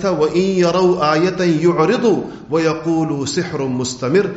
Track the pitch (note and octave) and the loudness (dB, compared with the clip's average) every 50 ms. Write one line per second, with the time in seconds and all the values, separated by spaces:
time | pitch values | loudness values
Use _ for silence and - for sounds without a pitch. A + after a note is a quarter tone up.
0 | G3 G3 F3+ D3 D#3 D3+ D3+ F3 F#3+ G3 F#3+ F#3 F3 E3+ E3+ F#3 F#3 F3 F3 C#3+ | 0 -2 0 0 0 0 2 0 0 2 2 2 2 2 2 2 2 2 2 2
1 | D3 D3+ D#3 D#3 F3 F#3 F3 F#3 F3+ F3 D#3+ D3+ E3 F3 E3 D#3 D#3 F3 A#3+ A#3 | 2 0 2 2 2 0 0 0 0 0 2 2 2 2 2 2 2 2 2 2
2 | A#3+ A3 E3+ C3 - - - - - - D3 E3 E3 D#3+ D#3 D#3+ - E3+ E3 D#3+ | 2 2 2 0 -2 -8 -12 -14 -10 -4 -2 0 0 0 -2 -2 -2 -2 0 0
3 | D#3 D3 C#3+ C#3 C3+ - - F3+ - - D3+ C#3+ C3+ C3 B2 B2+ B2 - - - | 0 -2 -2 -4 -4 -4 -4 -4 -4 -4 -4 -4 -4 -4 -2 -4 -4 -6 -6 -6
4 | C3 B2 D#3+ G3 G3 F3+ - | -2 0 2 2 0 0 -4